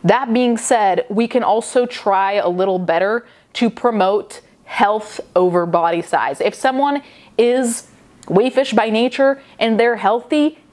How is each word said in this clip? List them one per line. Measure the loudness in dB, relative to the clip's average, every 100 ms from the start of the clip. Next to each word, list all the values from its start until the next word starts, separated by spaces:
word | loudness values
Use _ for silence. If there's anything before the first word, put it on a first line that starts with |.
That | 4 2 2
being | 0 2 -2
said, | 0 2 2 0 -2
we | -2 0
can | 0
also | 0 -2 0 -2
try | -2 -4 -2 0 0
a | 0 -2
little | -2 -2 -2
better | -2 0 0 -4 -8 _ _
to | -2 -2
promote | 0 -2 0 0 0 -6 -20 _ _
health | -12 0 0 0 -6 -16 -4
over | 0 2 0 0
body | 0 0 -2
size. | -2 -2 -2 -2
If | -4
someone | -2 -2 2 2 0 -8 -20 -8 0
is | 2 2 -2 -4 -12 _ _ _ 0
waifish | 0 2 0 0
by | 0 0
nature | 0 -2 2 0 0 -10 -4
and | 0 2
they're | 2 2
healthy | 0 -2 -2 0 0 -4 _